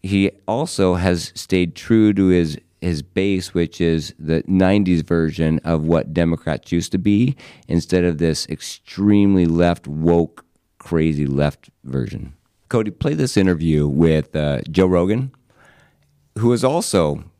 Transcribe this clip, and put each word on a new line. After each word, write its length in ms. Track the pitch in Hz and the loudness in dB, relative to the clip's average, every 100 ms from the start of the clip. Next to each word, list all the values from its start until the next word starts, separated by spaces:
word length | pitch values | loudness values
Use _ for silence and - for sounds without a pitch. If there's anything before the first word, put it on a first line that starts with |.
he 300 | 95 98 98 - - | 0 0 0 -2 -6
also 460 | 113 160 - 95 | -4 -4 0 0
has 380 | 90 92 87 - - | 2 0 0 -4 -14
stayed 400 | - 92 87 - | -4 -2 -2 -6
true 360 | - 113 107 | 0 2 4
to 140 | 98 95 | 2 2
his, 320 | 90 82 73 _ _ | 2 0 -6 _ _
his 220 | 90 78 | -4 -4
base, 520 | - - 98 95 - | -6 -4 -2 -2 -4
which 260 | 90 82 - | -4 -4 -2
is 320 | 85 82 76 - | 0 0 -4 -12
the 240 | 78 80 - | -4 -2 0
nineties 560 | 92 92 104 92 85 | 2 4 2 2 0
version 580 | - 85 80 76 80 80 | 0 0 0 0 0 0
of 200 | 82 80 | -2 -2
what 280 | 80 82 - | 2 0 0
Democrats 600 | 80 85 82 - 73 - | -2 0 -2 -4 -6 -4
used 200 | 85 85 | -4 -2
to 60 | 95 | -4
be, 380 | 101 101 127 139 - - - | 0 0 0 -4 -14 -20 -4
instead 360 | 82 - 90 | -4 0 0
of 140 | 87 78 | 0 0
this 300 | 85 78 - | -2 -2 -6
extremely 1000 | 78 - - - - 101 104 101 98 85 | -12 -12 -18 -16 -2 2 4 4 4 2
left, 400 | 82 87 85 - | 2 2 0 -6
woke, 580 | 76 82 85 82 - _ _ _ _ | -2 2 2 2 -6 _ _ _ _
crazy 480 | - 82 80 73 71 | -4 0 0 0 -2
left 440 | 67 73 - _ _ | 0 -2 -4 _ _
version. 500 | - 65 64 - 67 - _ _ _ | -8 -8 -6 -10 -14 -18 _ _ _
Cody, 220 | 120 107 | -4 -4
play 240 | - - | -4 -4
this 220 | 156 131 - | -2 0 2
interview 500 | 95 85 82 76 73 | 2 2 0 0 0
with, 480 | 71 82 78 76 | 2 2 2 -2
uh, 260 | 78 73 69 - | -4 -4 -4 -4
Joe 160 | 80 92 | 0 2
Rogan, 460 | 90 92 110 131 _ _ _ _ _ _ _ _ _ _ - | 2 0 -2 -6 _ _ _ _ _ _ _ _ _ _ -2
who 140 | 117 | 0
is 100 | 120 | 2
also 640 | 131 160 - 98 78 73 - | 0 -2 0 0 0 -4 -12